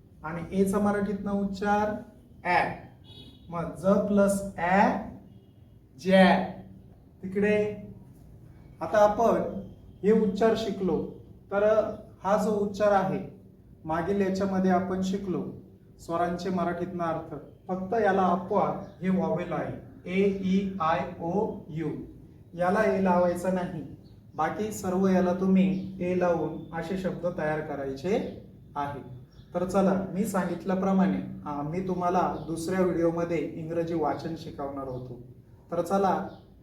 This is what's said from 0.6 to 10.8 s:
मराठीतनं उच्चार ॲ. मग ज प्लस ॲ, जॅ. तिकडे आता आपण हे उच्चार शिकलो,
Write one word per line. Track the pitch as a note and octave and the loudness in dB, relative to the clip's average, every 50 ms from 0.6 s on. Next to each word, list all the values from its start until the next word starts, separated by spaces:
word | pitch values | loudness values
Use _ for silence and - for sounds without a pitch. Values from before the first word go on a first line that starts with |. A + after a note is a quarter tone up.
| G3 F#3+ G#3 G3+ | 2 2 2 2
मराठीतनं | G3+ G#3 G3+ G3+ G3 G#3 G3 - - G3+ G3+ | 2 2 2 0 0 -2 -2 -4 -4 -2 -2
उच्चार | G3+ G3 G3 - - G#3 G3+ G#3 G#3 G#3+ G#3+ G#3 - - - - - - - - - - | -2 -2 -2 -4 -2 0 2 2 2 2 0 -2 -4 -8 -12 -18 -20 -20 -20 -20 -8 -2
ॲ. | F3+ F3+ E3+ - - - - - - - - - - - - - - - - - - | 0 2 2 2 0 -4 -8 -14 -18 -20 -20 -20 -20 -20 -20 -20 -20 -20 -20 -16 -10
मग | E3+ E3+ E3 - - | -6 -6 -6 -6 -6
ज | D3 E3+ | 0 4
प्लस | F#3+ G3+ - - G3+ G#3 G3+ G3+ G3 G3 - - - - | 4 4 4 4 4 4 4 4 4 4 2 -2 -4 -4
ॲ, | - E3+ F3 F#3 G3+ A3 B3 - - - - - - - - - - - - - - - - - - - - - - E3+ | -2 0 4 6 6 6 4 2 0 -6 -10 -14 -16 -20 -20 -20 -20 -20 -20 -20 -20 -20 -20 -20 -20 -20 -20 -20 -6 2
जॅ. | F#3+ F#3+ F#3+ F#3+ - - - - - - - - - - - - - - - - - - - - | 6 8 8 10 8 8 4 2 -2 -8 -12 -16 -18 -20 -20 -20 -20 -20 -20 -20 -20 -20 -14 -12
तिकडे | F#3+ F#3+ G3+ G3+ G#3 G#3 G#3 G#3 G#3 G3 - - - - - - - - - - - - - - - - - - - - - | -6 -2 0 2 2 2 2 2 0 -4 -8 -12 -14 -16 -18 -20 -20 -20 -20 -20 -20 -20 -20 -20 -20 -20 -20 -20 -20 -12 -10
आता | D#3+ F3 G#3+ G#3+ | -6 0 4 6
आपण | G#3 G#3 - A#3 A3+ G#3 F#3 F3 E3+ - - - - - - - - - - - F3+ | 6 6 6 4 4 4 4 2 0 -4 -6 -8 -10 -12 -16 -18 -20 -20 -12 0 2
हे | G3+ A3+ | 4 4
उच्चार | A3+ G#3+ G3 - - A3+ A3+ A3+ | 6 4 2 2 2 4 4 4
शिकलो, | A3+ A3+ G3+ - F#3+ | 2 0 -4 -4 -2